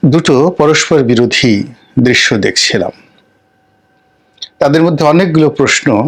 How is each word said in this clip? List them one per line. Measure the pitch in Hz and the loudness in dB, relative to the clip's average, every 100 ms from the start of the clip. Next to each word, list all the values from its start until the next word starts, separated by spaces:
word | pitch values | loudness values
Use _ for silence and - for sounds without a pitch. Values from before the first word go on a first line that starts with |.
দুটো | 151 156 165 135 160 180 | 2 0 2 2 0 0
পরস্পর | 151 151 - 160 | 0 0 0 0
বিরোধী | 120 120 120 - 127 104 - - _ - | 2 0 0 0 0 0 -4 -14 _ -2
দৃশ্য | 123 120 - 113 | 0 0 0 -2
দেখছিলাম, | 101 - - 110 90 - _ _ _ _ _ _ _ _ _ _ _ _ _ _ - _ | -2 -4 -4 -4 -6 -10 _ _ _ _ _ _ _ _ _ _ _ _ _ _ -20 _
তাদের | 143 151 | 0 2
মধ্যে | 165 156 | 0 0
অনেকগুলো | 151 160 185 160 156 | 0 2 2 2 0
প্রশ্ন | - 131 - - 107 | 0 -2 -2 -2 0